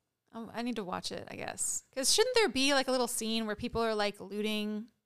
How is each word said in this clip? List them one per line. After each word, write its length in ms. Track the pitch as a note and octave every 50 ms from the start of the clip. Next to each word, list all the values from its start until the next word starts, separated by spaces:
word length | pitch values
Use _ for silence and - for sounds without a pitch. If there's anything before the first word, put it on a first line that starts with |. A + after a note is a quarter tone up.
| _ _ _ _ _ _ -
Um, 160 | A3+ A#3 - -
I 80 | A3
need 140 | A#3+ B3 A#3
to 80 | A3 G3
watch 280 | F3 F#3 F#3 - -
it, 160 | G3 G#3+ - -
I 60 | -
guess. 460 | - - - - - - - - - - _ -
'Cause 200 | C4 C4+ - -
shouldn't 200 | - A4 B4+ B4
there 120 | A#4 G#4+ C4
be, 240 | - C4 C4+ C#4+
like, 160 | C#4+ C4+ C4 C4
a 20 |
little 160 | B3+ B3+ A#3+ A#3
scene 360 | - - A3 A3 A3+ A3+ A3+
where 100 | G#3+ G#3
people 260 | G#3 A#3 A#3+ - A3+
are, 120 | A#3 A3+ A3
like, 240 | G#3+ G#3 G#3 G3+ -
looting 680 | F#3 F#3+ G3 G#3 G#3+ A3 G#3+ G#3+ G#3 G#3+ G#3+ G#3+ A3+ - _ _ _